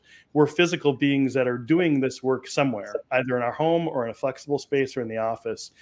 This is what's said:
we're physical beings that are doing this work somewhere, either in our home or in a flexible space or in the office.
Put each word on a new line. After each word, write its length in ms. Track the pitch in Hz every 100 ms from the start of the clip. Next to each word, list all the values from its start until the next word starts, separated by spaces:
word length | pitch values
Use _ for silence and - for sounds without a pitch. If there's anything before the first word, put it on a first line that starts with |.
| _ - _
we're 120 | 151 147
physical 460 | - 175 175 143
beings 420 | 123 143 139 135
that 140 | 131 123
are 100 | 120
doing 440 | 117 160 175 139
this 200 | 131 -
work 260 | 127 131 -
somewhere, 460 | - 139 107 101 104 -
either 260 | 131 127 123
in 60 |
our 100 | 120
home 340 | 117 160 170 165
or 160 | 139
in 80 | 117
a 20 |
flexible 460 | 104 135 - 143 143
space 380 | - 139 131 131
or 40 |
in 60 | 113
the 100 | 110
office. 540 | 110 113 113 107 - _